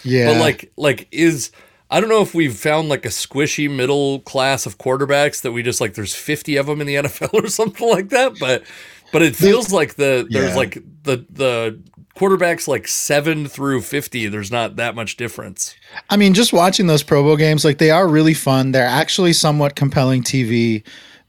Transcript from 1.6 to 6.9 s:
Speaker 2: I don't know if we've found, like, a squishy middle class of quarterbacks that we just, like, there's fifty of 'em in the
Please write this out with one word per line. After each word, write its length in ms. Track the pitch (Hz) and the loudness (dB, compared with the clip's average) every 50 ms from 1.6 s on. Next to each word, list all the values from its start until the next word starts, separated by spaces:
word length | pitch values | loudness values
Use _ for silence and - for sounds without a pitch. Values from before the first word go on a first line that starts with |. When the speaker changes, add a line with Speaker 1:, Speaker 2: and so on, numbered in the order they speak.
| - _ _ _ _ - | -20 _ _ _ _ -4
Speaker 2:
I 120 | 135 170 | -2 0
don't 80 | 220 220 | 0 2
know 120 | 220 214 | 2 2
if 120 | 196 - - | 0 0 0
we've 200 | 170 160 131 107 | -2 -2 -2 -2
found, 340 | - - 151 151 160 160 151 | -4 -2 -2 0 0 0 -2
like, 160 | 143 - - | -4 -4 -4
a 40 | 110 | -6
squishy 600 | - - - - - 135 151 139 - 151 147 143 143 | -8 -8 -10 -6 -4 -2 -2 -2 -2 -4 -4 -4 -2
middle 460 | 131 123 139 143 143 139 139 139 131 | -2 -2 0 0 0 0 -2 -2 -6
class 440 | - - - 135 131 135 135 123 - | -8 -6 -4 -2 0 0 0 -2 -4
of 120 | 117 - | -8 -10
quarterbacks 640 | - - 127 127 135 143 135 143 143 147 147 - - - | -6 -4 -2 -2 -2 0 0 2 2 2 0 -2 -4 -8
that 100 | 123 117 | -6 -6
we 100 | 120 117 | -4 -4
just, 160 | 123 113 - | -4 -2 -2
like, 140 | 123 107 - | -4 -4 -6
there's 220 | 113 101 95 - | -8 -10 -10 -10
fifty 420 | - - - 151 - - 156 143 | -8 -6 -6 -6 -6 -4 -4 -2
of 100 | 139 139 | -2 -2
'em 140 | 147 151 151 | -2 -4 -6
in 60 | 147 | -4
the 100 | 143 | -4